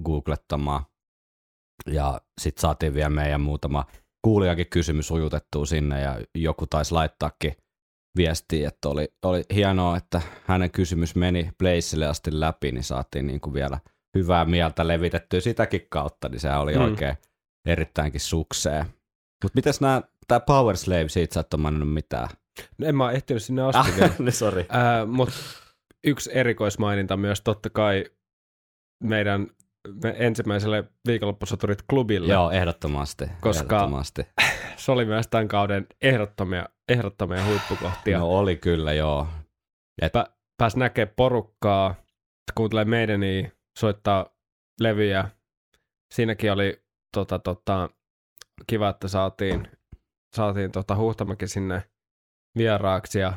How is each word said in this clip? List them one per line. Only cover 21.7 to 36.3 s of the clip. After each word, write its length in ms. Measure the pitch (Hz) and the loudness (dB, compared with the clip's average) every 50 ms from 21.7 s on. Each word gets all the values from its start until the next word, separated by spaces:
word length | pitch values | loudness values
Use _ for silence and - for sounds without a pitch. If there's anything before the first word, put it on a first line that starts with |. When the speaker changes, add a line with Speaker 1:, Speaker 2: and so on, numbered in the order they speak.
| 76 76 73 73 76 | 0 0 0 0 0
Speaker 1:
mitään. 340 | 78 - - 71 58 60 - - - _ _ _ - - - - - | -2 -2 -4 -6 -6 -6 -6 -10 -14 _ _ _ -20 -20 -16 -10 -4
Speaker 2:
No 100 | 139 156 | -2 0
en 80 | 147 | 2
mä 80 | 135 127 | 2 2
oo 60 | 120 | 0
ehtinyt 320 | 123 135 - - 131 110 - | 0 -2 -2 -2 -2 -2 -2
sinne 180 | - 127 131 | -2 -2 0
asti 180 | 131 131 127 127 | 2 4 4 4
Speaker 1:
Ah, 160 | 135 - - | 4 4 4
Speaker 2:
vielä. 140 | 185 190 165 | 4 4 4
Speaker 1:
<laughs> 100 | - - | 4 2
niin 120 | 127 123 120 | 0 0 0
sori. 320 | - 117 104 95 90 85 - | 2 0 0 0 0 -2 0
Speaker 2:
Ää, 360 | 117 120 120 120 117 113 110 | 0 2 2 2 2 2 0
mut 240 | 107 123 127 127 117 - - - - - - - _ _ _ _ _ _ _ - | 0 0 0 0 0 -2 -6 -12 -14 -16 -18 -20 _ _ _ _ _ _ _ -2
yksi 260 | 147 143 - - - - | -2 0 -2 -2 -2 0
erikoismaininta 840 | 131 127 120 107 - 110 101 - - 107 101 101 101 98 92 95 98 | 2 2 2 2 0 0 -2 0 0 0 0 0 0 0 -2 0 0
myös 240 | 101 101 101 - | 0 0 -2 -2
totta 280 | - 117 104 - - - | 0 -2 -2 -2 -4 -4
kai 360 | - 110 107 104 98 95 - - _ _ _ _ _ _ _ _ _ _ _ _ _ _ _ _ _ - 123 | 0 2 2 2 2 0 -2 -4 _ _ _ _ _ _ _ _ _ _ _ _ _ _ _ _ _ -6 -4
meidän, 440 | 107 110 107 104 101 101 98 101 - - _ _ _ _ _ - 98 98 107 110 | 0 0 0 2 2 0 0 -2 -4 -8 _ _ _ _ _ -20 -18 -10 -6 -4
me 120 | 113 - - | -4 -2 0
ensimmäiselle 640 | 123 120 113 117 104 104 104 101 104 107 107 107 98 - _ _ - 120 | 0 0 0 0 -2 -2 -2 0 0 0 -2 -2 -4 -6 _ _ -2 -2
Viikonloppusoturit-klubille. 1300 | 117 107 107 104 98 - - - 104 - - 101 101 - - - 139 135 123 107 107 95 87 85 98 | -2 0 -2 -4 -4 -4 -6 -6 -4 -2 -2 -2 -2 -4 -2 0 0 2 2 2 2 2 2 4 4
Speaker 1:
Joo, 180 | 95 87 82 | 4 4 4
ehdottomasti, 760 | 87 92 90 85 82 - - 76 71 69 73 - - - 69 76 - - | 2 2 0 0 -2 -2 -4 -2 -2 -2 -2 -4 -6 -8 -8 -8 -6 -2
Speaker 2:
Koska 340 | - 113 98 78 71 - 110 | -2 0 0 0 0 2 2
Speaker 1:
ehdottomasti. 520 | 104 101 71 69 67 69 - - - - - _ - - - - - - - - | 2 2 2 0 -2 -4 -6 -6 -8 -8 -4 _ 0 0 0 0 -4 -8 -12 -14
Speaker 2:
se 160 | - - - | -6 -2 0
oli 140 | 131 123 117 | 2 2 2
myös 220 | 107 107 110 113 - | 0 0 -2 0 0
tän 200 | - 113 110 101 | 0 0 0 0
kauden 400 | 107 101 101 101 101 98 101 - _ - | 0 0 0 0 0 -2 -4 -6 _ 0
ehdottomia, 640 | - 135 131 113 104 101 | 2 2 4 4 2 -2